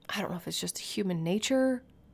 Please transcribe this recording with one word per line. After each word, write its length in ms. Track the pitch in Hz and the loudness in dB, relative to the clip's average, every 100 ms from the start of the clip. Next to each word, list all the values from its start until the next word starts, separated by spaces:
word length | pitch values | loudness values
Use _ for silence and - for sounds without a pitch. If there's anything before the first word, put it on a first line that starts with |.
| - | -6
I 120 | 202 | -4
don't 100 | - | -2
know 60 | 175 | -4
if 100 | 170 | -6
it's 120 | 165 | -4
just 180 | 175 - | -4 -6
human 460 | - 220 196 170 | -6 -2 0 0
nature 600 | 165 208 - 262 262 254 - - - | 2 2 2 4 4 2 -4 -20 -12